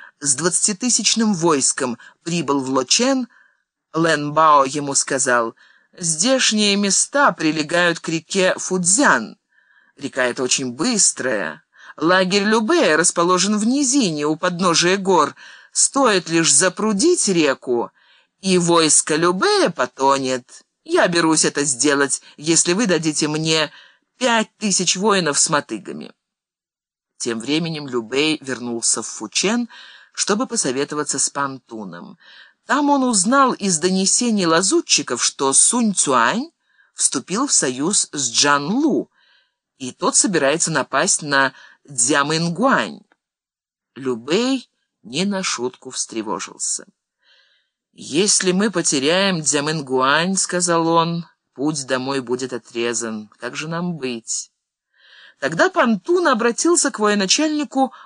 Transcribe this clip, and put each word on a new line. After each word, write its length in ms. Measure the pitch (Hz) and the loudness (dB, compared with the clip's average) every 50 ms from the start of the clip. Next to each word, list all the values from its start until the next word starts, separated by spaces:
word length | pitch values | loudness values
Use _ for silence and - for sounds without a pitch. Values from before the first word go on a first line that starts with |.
| - - - _ | -20 -20 -16 _
с 160 | 147 143 151 | -4 -2 -2
двадцатитысячным 960 | 131 165 180 175 - - - 214 - 247 247 - - 208 - - 220 226 214 208 | 0 0 0 0 0 0 -2 -2 -2 -2 0 0 0 0 0 0 2 2 2 2
войском 640 | 165 165 170 156 139 127 - - - 139 123 117 - - - - _ | 2 2 2 2 2 2 0 -2 -2 -4 -4 -6 -8 -12 -20 -20 _
прибыл 380 | - 165 170 170 156 131 139 143 | -8 -4 -4 -2 -2 0 -2 -2
в 100 | 131 131 | -2 0
Ло 140 | 135 131 131 | 0 0 0
Чен, 420 | - - - 233 262 277 262 247 - _ _ _ _ _ _ _ _ _ _ _ _ | 0 0 2 2 2 0 0 -2 -6 _ _ _ _ _ _ _ _ _ _ _ _
Лэн 400 | - 160 165 165 156 147 147 147 | -2 0 2 2 2 0 0 0
Бао 320 | 147 156 160 156 151 143 135 | 2 4 6 8 8 6 4
ему 280 | 135 135 147 143 139 135 | 2 -2 -4 -4 -2 -2
сказал: 600 | - - - 143 135 - 127 123 120 117 117 - _ - _ _ _ _ _ _ - | -2 -2 -2 -2 -2 0 2 2 2 0 -2 -6 _ -18 _ _ _ _ _ _ -8
«Здешние 800 | 185 165 160 156 180 254 269 262 - - 220 214 214 202 202 | -6 -4 -2 0 2 2 2 2 2 0 2 2 2 2 2
места 560 | 202 202 196 190 - - - - 277 285 233 | 2 0 0 0 0 -2 0 0 2 2 2
прилегают 680 | 175 - 160 156 151 156 147 143 170 175 175 175 165 - | 2 0 -2 -2 0 -2 -2 -2 0 2 2 2 0 -2
к 80 | - - | -4 -4
реке 460 | 165 160 143 - - 190 185 185 - - | -6 -6 -6 -4 -2 0 2 0 0 -2
Фудзян. 800 | - - 185 185 180 165 - 262 285 214 151 123 107 85 - - _ _ _ _ _ _ _ _ _ _ _ | -4 -4 -2 -2 0 0 2 4 4 4 4 2 0 -4 -12 -18 _ _ _ _ _ _ _ _ _ _ _
Река 260 | - 143 131 - 135 127 | -12 -12 -6 -2 -2 0
эта 180 | 123 117 - | 0 0 -2
очень 300 | 131 120 - - 135 127 | -2 -2 -2 -2 -2 -4
быстрая. 920 | 120 127 165 254 247 196 - - - - 123 127 113 101 90 78 78 82 _ _ _ - - - - | -4 -2 -2 0 2 2 2 0 0 -2 -4 -2 -2 -2 -4 -6 -8 -12 _ _ _ -20 -20 -20 -6
Лагерь 480 | - 151 165 185 185 190 180 196 202 196 | -2 2 2 4 4 2 2 2 0 2
Лю 160 | 214 220 233 | 2 2 2
Бэя 360 | 220 220 339 349 254 175 156 | 2 2 2 4 4 4 4
расположен 600 | 151 170 - - 175 170 175 180 180 180 202 214 214 | 4 2 2 2 2 2 2 2 2 2 0 0 0
в 80 | 214 | 0
низине 600 | 233 254 285 294 240 262 285 233 190 156 147 147 | 0 0 0 0 0 2 2 2 0 0 -2 -2
у 100 | 151 160 | -2 -2
подножия 640 | 160 - 180 180 170 190 180 165 147 170 175 190 202 | -2 -2 -4 -2 0 0 2 2 2 2 2 0 0
гор. 360 | 190 190 190 165 147 - - - - - - - - _ | 2 2 4 4 4 2 -2 -8 -18 -20 -20 -20 -20 _
Стоит 560 | - - - - - 277 277 233 208 185 170 165 | -2 -2 -2 0 2 2 2 4 2 2 0 0
лишь 240 | 165 165 165 151 | 0 2 2 2
запрудить 760 | - - 185 185 180 - 208 220 214 190 247 349 359 - - 202 | 2 2 2 2 0 0 -2 -2 0 2 2 2 2 2 0 0
реку, 600 | 185 170 151 139 131 - - - 123 117 101 92 - _ _ _ _ _ _ _ _ _ | 2 2 2 2 0 -2 -2 -2 -2 -2 -2 -4 -10 _ _ _ _ _ _ _ _ _
и 180 | - 190 185 180 | -2 0 0 2
войско 580 | 175 170 170 165 160 151 147 - - - 156 | 2 2 4 4 4 4 2 2 0 0 0
Лю 160 | 156 165 180 | 0 0 0
Бэя 380 | 180 185 330 403 415 403 330 214 | 0 0 0 0 2 2 0 0
потонет. 920 | 165 - 127 - - - 135 135 139 139 135 131 131 127 123 _ - - - _ _ _ _ | 0 -2 -4 -6 -4 0 0 2 2 2 0 -2 -4 -4 -6 _ -20 -20 -20 _ _ _ _
Я 240 | 320 330 349 254 190 | -2 2 2 2 2
берусь 360 | 170 170 160 160 156 151 - | 2 2 2 4 4 2 2
это 200 | 160 151 147 143 | 0 0 -2 -2
сделать, 580 | 143 127 117 - 147 143 143 139 135 - - - - - | -2 -2 0 2 2 2 2 2 0 -2 -4 -8 -12 -20
если 360 | - 147 160 165 160 - 170 | -6 -2 0 2 2 2 2
вы 140 | 175 196 247 | 0 0 2
дадите 400 | 190 175 156 160 160 151 - 160 | 2 0 0 0 -2 -2 0 -2
мне 460 | 147 151 156 160 160 160 160 151 143 - - - - _ _ _ _ _ - | -2 -2 -2 -2 0 0 0 0 -2 -6 -12 -20 -20 _ _ _ _ _ -2
пять 360 | 247 254 233 226 220 - _ _ | 0 0 2 0 0 -4 _ _
тысяч 380 | 214 208 180 - 185 156 - | -4 -2 -2 0 0 -2 -2
воинов 420 | 185 196 220 196 190 170 147 139 - | 0 0 2 2 2 0 0 0 0
с 80 | - - | 0 0
мотыгами». 640 | 160 143 139 - 113 101 - - 69 76 65 - - _ _ _ _ _ _ _ _ _ _ _ _ _ _ _ _ _ _ _ _ | 0 -2 -2 -4 -8 -10 -10 -10 -12 -12 -14 -16 -20 _ _ _ _ _ _ _ _ _ _ _ _ _ _ _ _ _ _ _ _
Тем 240 | - - 120 117 113 | -8 -6 -6 -6 -4
временем 480 | 110 131 147 160 170 165 165 147 147 - | -4 -2 -2 -2 -2 -4 -6 -8 -8 -6
Лю 140 | 123 120 | -6 -6
Бэй 360 | 113 107 127 139 151 156 156 - | -4 -2 -2 0 0 0 0 -4
вернулся 640 | 135 131 127 110 120 120 117 117 113 - - 120 | -6 -8 -10 -8 -6 -6 -6 -4 -2 -2 -2 -2
в 60 | 110 - | -4 -8
Фучен, 600 | - - 110 104 - - - 185 226 240 240 - - - - - - - - _ | -10 -12 -10 -6 -4 -2 0 0 0 -2 -4 -6 -10 -16 -20 -20 -20 -20 -20 _
чтобы 340 | _ - - - 208 208 254 | _ -4 -2 -2 0 -2 -2
посоветоваться 720 | - 233 226 - 143 123 131 143 139 151 151 147 - - 135 | -4 -4 -4 -2 -2 -2 -2 -4 -4 -4 -6 -4 -4 -4 -4
с 120 | - - | -4 -4
Пан 300 | - 143 143 139 135 131 | -4 -4 -6 -6 -6 -10
Туном. 560 | - - 117 110 104 92 82 85 - - - - - - - - - - _ _ _ | -16 -16 -14 -12 -12 -12 -14 -16 -16 -18 -20 -20 -20 -20 -20 -20 -20 -20 _ _ _
Там 240 | - 233 285 294 285 | -2 0 0 2 2
он 120 | 285 277 | 2 2
узнал 500 | 262 247 233 196 175 214 262 277 277 262 | 2 2 0 0 2 2 4 4 4 4
из 260 | - - 202 196 170 151 | 2 0 -2 -2 0 0
донесений 680 | 165 185 190 190 190 190 - - 247 240 220 202 180 | 0 0 0 0 0 0 0 0 0 0 0 2 2
лазутчиков, 800 | 165 160 165 185 - 320 349 - - - - 139 - 127 120 - | 2 2 2 2 2 0 0 0 0 0 0 0 -2 -4 -2 -2
что 280 | - - - 143 135 | -2 -2 0 0 2
Сунь 420 | 135 - - - 226 247 240 214 190 | 2 2 2 2 2 0 0 0 0
Цюань 560 | - - 147 131 123 113 123 156 226 285 330 _ _ _ _ _ _ _ _ _ | 0 0 2 2 4 4 2 2 -2 -4 -8 _ _ _ _ _ _ _ _ _
вступил 520 | - - - - 139 - - 175 220 277 | -4 -2 -2 -2 -4 -6 -4 -2 -2 0
в 60 | 269 | 0
союз 560 | - - - 139 127 127 143 175 208 - - - | 0 0 0 0 -2 -2 -2 -2 0 -2 -2 -4
с 180 | - 151 135 123 | -4 -6 -6 -2
Джан 340 | 117 - - 143 143 143 143 | 0 2 2 4 2 2 2
Лу, 440 | 151 202 262 311 302 190 120 - - _ _ _ _ _ _ _ _ _ _ _ _ _ - | 0 0 0 2 2 0 0 -2 -4 _ _ _ _ _ _ _ _ _ _ _ _ _ -14
и 140 | 135 127 | -14 -12
тот 220 | - - 175 - - | -8 -4 -4 0 0
собирается 560 | - - 247 180 156 139 135 151 170 - 170 | 0 0 0 0 0 2 2 0 0 -2 -2
напасть 520 | 160 139 120 - - 135 160 202 - - | -2 -2 -2 -2 -2 0 0 0 -2 -2
на 300 | 165 147 139 139 135 131 - - - - - _ _ | -2 0 0 2 2 0 -2 -6 -18 -20 -20 _ _
Дзямынгуань. 1160 | - 143 127 - - 151 143 143 147 160 160 170 170 170 156 233 269 226 151 113 90 71 - - _ _ _ _ _ _ _ _ _ _ _ _ _ _ _ _ _ _ | -10 -6 -2 0 0 2 2 2 0 0 0 -2 -2 -2 0 0 2 2 0 0 -2 -6 -12 -20 _ _ _ _ _ _ _ _ _ _ _ _ _ _ _ _ _ _
Лю 220 | 120 135 131 123 | -8 -6 -4 -4
Бэй 520 | 113 117 135 165 208 240 262 269 254 - _ _ _ _ _ _ _ | -4 -4 -2 0 0 0 0 -2 -2 -4 _ _ _ _ _ _ _
не 220 | - 101 123 151 190 | -16 -8 -4 -4 -2
на 180 | 202 202 190 | -2 -2 -4
шутку 480 | 185 - - - 120 127 - - - 131 | -4 -4 -4 -4 -6 -6 -8 -10 -16 -12
встревожился. 960 | 123 - - - 110 113 104 110 90 85 - - - - - - - - - - _ _ _ _ _ _ _ _ _ _ _ _ _ _ _ _ _ _ _ _ | -10 -10 -10 -8 -8 -8 -6 -6 -6 -8 -8 -10 -10 -8 -8 -6 -6 -8 -10 -16 _ _ _ _ _ _ _ _ _ _ _ _ _ _ _ _ _ _ _ _
«Если 600 | _ - - 110 127 156 208 202 - - 190 180 | _ -18 -12 -4 -2 0 2 2 2 0 0 0
мы 180 | 180 185 202 226 | 0 0 0 0
потеряем 720 | 185 180 165 - - 139 131 147 170 185 196 196 185 160 | 0 -2 -2 0 0 0 0 2 2 2 2 0 0 -2
Дзямынгуань, — 960 | 151 139 143 147 143 151 160 160 139 127 131 127 131 135 143 156 170 185 190 | -2 -2 -2 0 0 -2 -4 -4 -4 -2 -2 0 2 2 2 2 0 0 -2
сказал 500 | 185 - - - 180 175 175 170 165 165 | -2 -2 -2 -2 -2 0 0 0 2 2
он, — 400 | 165 165 170 165 170 170 170 165 - _ _ _ _ _ | 2 2 2 2 0 -2 -6 -8 -10 _ _ _ _ _
путь 320 | - 135 151 160 143 135 | -6 -4 -4 -4 -4 -4
домой 340 | 127 135 127 127 135 139 135 | -4 -4 -2 -2 -2 -4 -4
будет 320 | 123 117 123 123 131 123 | -4 -4 -4 -4 -4 -6
отрезан. 800 | 123 117 - - - 117 117 120 120 110 117 113 110 107 107 104 _ _ | -8 -10 -10 -8 -6 -4 -2 -2 -2 -4 -4 -6 -6 -8 -10 -14 _ _
Как 180 | 117 120 143 | -12 -10 -8
же 100 | 139 156 160 | -8 -8 -6
нам 280 | 165 170 180 180 170 | -6 -4 -4 -4 -6
быть?» 560 | 147 131 127 120 113 - - - - - - _ _ _ _ _ _ _ _ _ _ _ _ - - - - _ _ | -6 -6 -6 -8 -8 -8 -8 -8 -8 -10 -12 _ _ _ _ _ _ _ _ _ _ _ _ -20 -20 -20 -20 _ _
Тогда 300 | - 139 165 170 320 370 | -6 -2 0 2 2 2
Пан 280 | - 349 285 233 226 185 | 4 2 2 2 2 0
Тун 300 | - - 349 370 349 302 | 0 0 2 2 2 2
обратился 640 | 262 208 226 240 233 - - 330 349 302 - 277 | 2 2 2 0 0 0 2 2 2 2 0 -2
к 80 | - - | -2 0
военачальнику 920 | 214 208 208 202 196 185 - - 302 311 302 294 285 214 - 269 262 254 - - - | 0 2 2 2 2 0 2 2 0 0 0 -2 -4 -2 0 0 0 0 -2 -8 -20